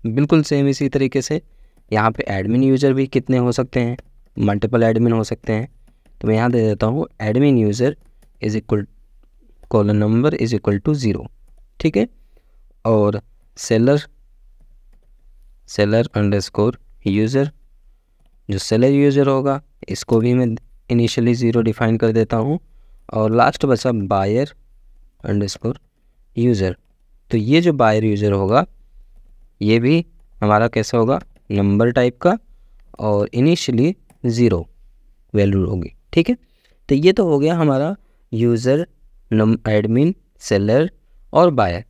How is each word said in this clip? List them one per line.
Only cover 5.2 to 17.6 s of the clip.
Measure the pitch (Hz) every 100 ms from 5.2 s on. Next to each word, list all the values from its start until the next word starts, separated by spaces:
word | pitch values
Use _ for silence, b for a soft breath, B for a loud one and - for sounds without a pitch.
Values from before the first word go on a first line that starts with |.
सकते | 107 113 -
हैं। | 110 117 - _ _ _ -
तो | -
मैं |
यहाँ | 110 120
दे | 120
देता | 110 104 110
हूँ | 131 - _
admin | 107 113 147 131
user | 107 104 127 147 - _ _ _
is | 110 107
equal, | - 107 101 _ _ _ _ _ _ _ -
colon | 107 104 104
number | 107 113 143 -
is | 117
equal | 113 - 101
to | - 151
zero, | 120 95 64 - - - - _
ठीक | 165 190
है। | 233 _ _ _ _ _ - _
और | 113 110 104 104 - _ _ -
सेलर, | - 113 120 147 - _ _ _ - - - - - - _ _ - - - - -
seller | - 104 110 117 107
underscore | 104 101 - - 104 123 - - 107
user, | 101 110 135 143 -